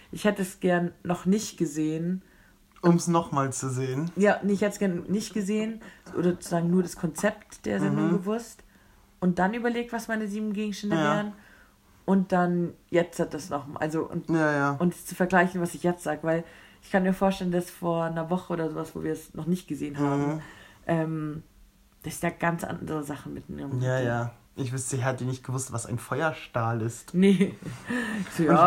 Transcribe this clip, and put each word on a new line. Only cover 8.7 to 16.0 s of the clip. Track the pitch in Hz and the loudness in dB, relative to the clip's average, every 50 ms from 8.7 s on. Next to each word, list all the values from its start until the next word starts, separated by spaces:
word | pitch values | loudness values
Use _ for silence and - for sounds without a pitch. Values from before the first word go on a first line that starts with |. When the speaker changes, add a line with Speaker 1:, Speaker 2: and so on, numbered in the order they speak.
| _ - _ _ _ _ _ _ _ - | _ -20 _ _ _ _ _ _ _ -2
Speaker 1:
und | 180 185 175 | 0 2 2
dann | 190 185 196 233 | 2 2 0 0
überlegt, | 240 226 240 233 240 240 240 233 | 0 0 0 0 -2 -4 -4 -6
was | 220 226 | -6 -4
meine | - 220 220 220 | -4 -4 -4 -4
sieben | 196 202 214 214 214 196 | -4 -4 -4 -4 -4 -2
Gegenstände | 214 214 214 196 - 202 208 170 | -4 -4 -4 -4 -4 -2 0 0
Speaker 2:
Ja. | 160 151 147 156 | 2 2 2 2
Speaker 1:
wären. | 160 208 208 - - - - - - - _ _ _ _ _ - - _ | 2 0 -4 -8 -12 -18 -20 -20 -20 -20 _ _ _ _ _ -20 -6 _
Und | - 190 196 180 - | 2 4 4 4 4
dann | 190 180 175 175 175 175 170 - - - _ - | 4 4 4 4 2 2 0 -2 -4 -10 _ 0
jetzt | - 170 165 170 - - | 2 2 2 2 0 -4
hat | 165 - - | -4 -2 -4
das | 147 - - | -8 -6 -6
noch | 143 143 131 | -6 -6 -6
mal, | 147 151 - | -6 -6 -4
also | 156 160 156 160 - - | -4 -2 -2 -2 -4 -4
und, | - 170 - - | -4 -6 -2 2
Speaker 2:
Ja, | 165 160 156 151 | 2 4 4 4
ja. | 147 139 143 143 139 135 | 4 2 2 2 2 2
Speaker 1:
und | 180 175 - | 2 0 0
zu | - - - 180 | -2 -8 -6 -2
vergleichen, | - 180 180 190 175 175 180 185 180 | 0 2 4 6 6 4 4 2 -2
was | 170 175 - | -4 -4 -4
ich | 143 - | -2 0
jetzt | 180 175 - | 0 0 0